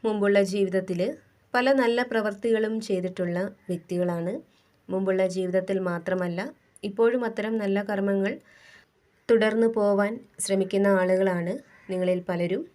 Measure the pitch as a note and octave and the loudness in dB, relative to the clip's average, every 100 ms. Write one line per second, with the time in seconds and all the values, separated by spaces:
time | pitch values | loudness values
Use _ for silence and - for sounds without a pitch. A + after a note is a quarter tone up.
0 | A3+ G#3+ G3+ G3+ G3 G3+ G3 F#3+ F#3 F3 | -2 0 4 4 2 0 0 0 -2 -2
1 | G3 D#4+ _ _ _ B3 B3+ C4+ A#3+ A#3+ | -2 -4 _ _ _ 0 2 4 2 0
2 | A#3+ A3+ G#3+ G3+ A#3+ A3 G#3+ A3 A3 F#3 | 0 -2 -2 -2 0 0 0 -4 -2 -4
3 | F3+ F3+ F3+ F3 G3+ - - F3 - F3 | -4 -4 -2 -2 -4 -8 -8 -8 -4 -2
4 | F3 E3+ E3+ C4 - _ _ _ - F#3+ | -2 -2 -4 -6 -12 _ _ _ -6 -2
5 | F#3+ F#3+ F#3+ F3+ F#3 F#3 F3+ G3 F3+ F3 | 0 2 0 0 0 0 0 -2 -2 -4
6 | F3 F#3 F3+ F3 A#3+ - _ _ G#3 G3+ | -2 -2 -2 -4 -8 -12 _ _ -10 2
7 | A3+ B3 A#3 A3+ G#3+ A3+ G3+ G3 G3+ G3+ | 2 2 -2 -4 -4 -2 0 -2 0 -2
8 | G3 G3 G3 D4+ _ - - - _ _ | 0 0 0 -4 _ -20 -20 -20 _ _
9 | _ _ - A3+ G#3+ A3 A3+ A3 G#3 G3+ | _ _ 2 4 4 2 2 2 2 4
10 | G3+ A#3+ - - - G3 F#3+ G3 G3+ G3 | 2 -2 -12 -10 -2 0 2 2 4 4
11 | F#3 F#3 F#3+ F3 E3+ B3+ - - - F#3 | 4 4 2 0 -2 -6 -10 -20 -8 -2
12 | F3+ F3+ F3 F3 E3+ G3 E4 | 0 0 -2 -2 -2 -2 -6